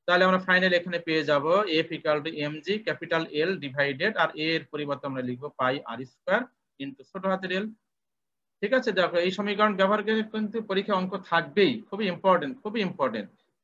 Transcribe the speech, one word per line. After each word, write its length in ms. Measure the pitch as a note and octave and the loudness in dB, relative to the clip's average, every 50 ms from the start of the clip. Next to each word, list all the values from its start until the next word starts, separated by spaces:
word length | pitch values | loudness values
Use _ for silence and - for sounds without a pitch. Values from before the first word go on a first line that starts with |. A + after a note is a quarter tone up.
| - | -2
তাহলে 180 | F3 F3+ F3+ F#3 | 2 4 6 6
আমরা 140 | F#3 F#3 F#3 | 6 4 2
final 340 | F#3 F#3 F3+ F#3 F#3 F#3 | 2 4 4 4 4 4
এখানে 260 | F3+ E3+ F3 F3+ E3+ E3+ | 2 2 0 0 -6 -6
পেয়ে 260 | - E3 D#3 D#3 D3 | -2 0 0 0 2
যাব 380 | D3 D3 C#3+ C#3 D#3+ F3+ G3+ G#3+ | 2 2 2 2 4 2 2 2
F 220 | F3+ D#3 D#3+ D#3+ E3 | 2 0 0 0 -2
equal 320 | D#3+ D3 - D#3 D3+ D3+ D3 | -6 -6 0 0 0 0 -2
to 100 | E3 D#3+ | -6 -6
এমজি, 440 | D3+ D3 D3 D3+ D#3 - F#3 G#3 G#3+ | -4 -6 -6 -6 -8 -4 -4 -4 -2
capital 480 | A3 D#3+ D3+ - E3 D#3+ E3+ D#3+ E3 | -2 -6 -6 -6 -4 -2 -2 -2 -2
এল 300 | - - D3+ D#3+ F#3 F#3+ D3+ | -2 -2 -2 -2 -2 -2 -4
divided, 580 | C#3+ C#3 B2+ D3 C#3 C#3+ C3+ C3+ F3+ A3 G#3+ | -6 -8 -2 -2 -2 -2 0 -2 -2 -2 0
আর 120 | F#3 D#3+ D#3 | 0 0 0
A 100 | - D#3 | 0 -4
এর 260 | D#3 D#3+ D#3+ D#3+ - - | -2 -2 -2 -2 -4 -6
পরিবর্তে 360 | - D3 D3 C#3+ C#3 C3+ - | -8 -8 -4 -4 -6 -6 -6
আমরা 160 | C#3 C3 C3 | -6 -6 -4
লিখবো 280 | B2 B2 B2 B2 C#3+ D3 - - | -4 -6 -6 -8 -10 -14 -6 -2
pi 200 | C3 B2+ C3 - - | 0 0 0 -2 -6
আর 180 | A2+ A#2 A#2+ - | -10 -10 -10 -10
স্কয়ার 380 | - _ _ - F3+ G3 A#3 B3+ - _ _ _ _ _ - | -14 _ _ -2 0 0 0 0 -2 _ _ _ _ _ -10
into 220 | - C#3 - _ | -10 -10 -10 _
ছোট 240 | - _ - F#3+ F#3 | -20 _ -12 -4 -2
হাতের 260 | F#3+ F#3+ F#3+ F#3+ F3+ | 0 0 0 -2 -2
এল। 180 | F#3 F#3+ G#3+ A3 A3 _ _ _ _ _ _ _ _ _ _ _ _ _ _ _ _ - | -2 -2 -4 -4 -10 _ _ _ _ _ _ _ _ _ _ _ _ _ _ _ _ -6
ঠিক 120 | G3 G#3+ | -2 0
আছে, 200 | C4 B3+ B3+ A#3 | 0 2 2 2
দেখো 240 | F#3 F#3 F3 E3 E3+ | 2 2 2 4 2
এই 140 | E3+ F3 F#3 | 2 2 2
সমীকরণ 440 | F#3 G#3 G3+ G#3 G3+ G#3 G#3+ G#3+ G3+ | 0 -2 -4 -2 2 2 2 2 4
ব্যবহার 280 | F#3 F#3+ F#3+ G#3+ G#3 | 4 4 4 4 2
করে 200 | G3+ G#3+ A3 A3 | 2 0 0 0
কিন্তু 400 | G#3+ A3 - A3 G#3+ G3+ - A3+ | -2 -2 -4 -4 -4 -4 -4 -6
পরীক্ষা 320 | A3 - F#3+ G3 G3 G#3+ G3+ | -4 -2 -2 -2 0 0 0
অঙ্ক 220 | F#3 F#3 F#3 G3+ | 0 0 -2 -4
থাকবেই, 640 | F#3 - - F3 E3 - C#3 - G#3 G3 D3+ A2+ G#2+ | -8 -4 0 0 0 0 0 2 4 4 4 4 0
খুবই 280 | - - G3 G3+ A3 F#3 | -8 -10 -6 -4 -2 -4
important, 540 | F3 - - F#3+ F3+ E3+ D3+ C3+ B2+ - | -4 0 4 4 4 4 2 -2 -8 -8
খুবই 180 | - G#3+ G#3+ A#3 | -10 -6 -4 -2
important। 500 | G3 E3+ C3 - C#3 B2 A2 A2 G2 - _ _ _ _ _ _ | -2 -2 -2 -2 -2 -2 -2 -4 -8 -8 _ _ _ _ _ _